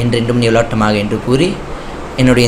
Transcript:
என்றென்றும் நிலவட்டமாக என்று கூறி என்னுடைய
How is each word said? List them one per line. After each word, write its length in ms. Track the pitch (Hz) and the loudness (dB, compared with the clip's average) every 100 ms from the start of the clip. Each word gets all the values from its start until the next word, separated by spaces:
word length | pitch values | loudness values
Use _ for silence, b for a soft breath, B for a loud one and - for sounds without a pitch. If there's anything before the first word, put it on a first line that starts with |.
என்றென்றும் 400 | 120 117 117 120 | 0 0 0 2
நிலவட்டமாக 520 | 117 113 117 110 107 104 | 2 2 0 0 0 0
என்று 140 | 104 110 - | -2 -4 0
கூறி 220 | 131 180 - - B B B - - | 0 0 -2 -8 B B B -10 0
என்னுடைய 280 | 127 123 | 2 4